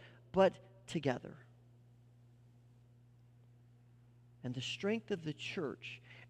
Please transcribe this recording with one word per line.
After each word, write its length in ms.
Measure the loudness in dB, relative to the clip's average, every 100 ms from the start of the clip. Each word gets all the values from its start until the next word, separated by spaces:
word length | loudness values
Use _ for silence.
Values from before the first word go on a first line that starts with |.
| -12 -20 0
but 200 | 8 8 6 -18 -20 -4
together. 500 | 0 2 2 -2 -16 -20 -20 -20 -20 -20 -20 -20 -20 -20 -20 -20 -20 -20 -20 -20 -20 -20 -20 -20 -20 -20 -20 -20 -20 -20 -20 -20 -20 -20 -10
And 100 | -6
the 60 | -4
strength 500 | -4 -2 0 0 -2
of 140 | -4
the 80 | -4
church 680 | -6 -4 -2 -4 -4 -10 -14 -18 -18